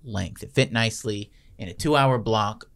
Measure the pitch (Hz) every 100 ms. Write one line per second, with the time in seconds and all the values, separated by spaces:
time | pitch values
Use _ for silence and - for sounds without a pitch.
0 | 135 98 87 - - - 117 113 113 -
1 | 110 101 104 - - - 92 - 147 147
2 | 135 123 107 110 104 107 -